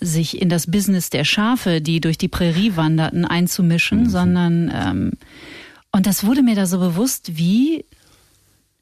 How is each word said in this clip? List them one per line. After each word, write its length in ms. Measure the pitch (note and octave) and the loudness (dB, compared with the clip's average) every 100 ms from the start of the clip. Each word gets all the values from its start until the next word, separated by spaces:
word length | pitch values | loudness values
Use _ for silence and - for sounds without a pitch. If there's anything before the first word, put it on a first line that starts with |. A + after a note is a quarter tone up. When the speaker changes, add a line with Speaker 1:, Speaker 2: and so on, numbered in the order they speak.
Speaker 1:
sich 400 | F3 D#3+ D#3 - | -2 -2 -2 -2
in 80 | F#3 | 0
das 180 | E3+ E3+ | 0 0
Business 420 | G3+ G3 F#3 - | -2 0 0 -2
der 140 | C3+ | -2
Schafe, 560 | D3 G#3 A3 B3+ F#3 D#3+ | -2 0 0 0 0 -2
die 200 | D#3 E3 | 0 -2
durch 160 | D#3+ D#3 | 0 -2
die 100 | F3+ | -4
Prärie 460 | - E3+ E3 A3 E3 | -2 0 2 0 0
wanderten, 480 | D#3 D#3+ D#3 F3 F3 | 0 2 0 -2 -2
einzumischen, 800 | E3+ F3+ - E3+ E3 - G#3+ | 0 0 2 2 2 0 2
Speaker 2:
Mhm. 60 | A#3+ | 2
Speaker 1:
sondern, 640 | F3+ F3+ F3 E3+ E3+ E3 | 2 2 2 2 2 0
ähm, 380 | - F#2 F#2+ - - - - - - - - - | -2 -2 -2 -4 -6 -14 -20 -20 -20 -20 -20 -4
und 140 | G3 G3+ | 0 0
das 200 | F3+ G3+ | 0 0
wurde 160 | C#4 | 2
mir 120 | A#3+ G3+ | 2 2
da 100 | F3+ | 0
so 140 | F3+ | 0
bewusst, 580 | F3+ E3 B3+ - - D#3 | 0 0 -2 -4 -8 -2
wie 480 | E3+ A3 D4 D#4+ - _ _ _ _ _ _ _ _ _ | 2 2 2 -2 -8 _ _ _ _ _ _ _ _ _